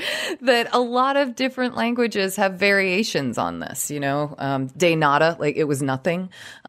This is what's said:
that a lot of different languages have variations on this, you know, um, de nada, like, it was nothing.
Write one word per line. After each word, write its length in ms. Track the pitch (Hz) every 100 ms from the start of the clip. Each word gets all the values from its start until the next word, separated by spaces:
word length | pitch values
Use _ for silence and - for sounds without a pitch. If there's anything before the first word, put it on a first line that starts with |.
| - 587 - 349
that 260 | 254 240 233
a 60 | 247
lot 380 | 240 247 269 277
of 180 | 269
different 400 | 233 262 254 247 -
languages 600 | 233 240 233 208 190 196
have 180 | 196
variations 840 | 180 202 196 190 180 220 160 131 113
on 220 | 85 85
this, 320 | 78 - -
you 80 | 147
know, 380 | 139 143 147 -
um, 300 | 139 135 131
de 260 | 147 175
nada, 420 | 160 147 143 160 165
like, 160 | 147 -
it 80 |
was 180 | 151 135
nothing. 480 | 139 131 185 175 185 - - -